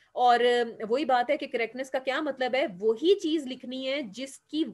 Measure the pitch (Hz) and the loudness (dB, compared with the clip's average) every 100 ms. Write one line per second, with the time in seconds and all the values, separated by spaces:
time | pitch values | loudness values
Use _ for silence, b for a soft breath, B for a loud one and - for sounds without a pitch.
0 | b - 247 240 247 240 233 185 208 247 | b 2 4 6 4 4 0 -4 -2 -2
1 | 285 247 247 294 277 247 226 247 269 269 | 2 2 2 -2 -2 -4 -4 -6 -6 -6
2 | 262 269 294 262 254 254 302 180 220 226 | -2 -2 -4 -2 -2 0 -2 0 0 2
3 | 330 403 320 320 262 254 240 262 262 277 | 4 2 2 -2 -4 -10 -10 -8 -4 -4
4 | 226 208 269 - _ 302 285 | -6 -10 -14 -14 _ -4 -4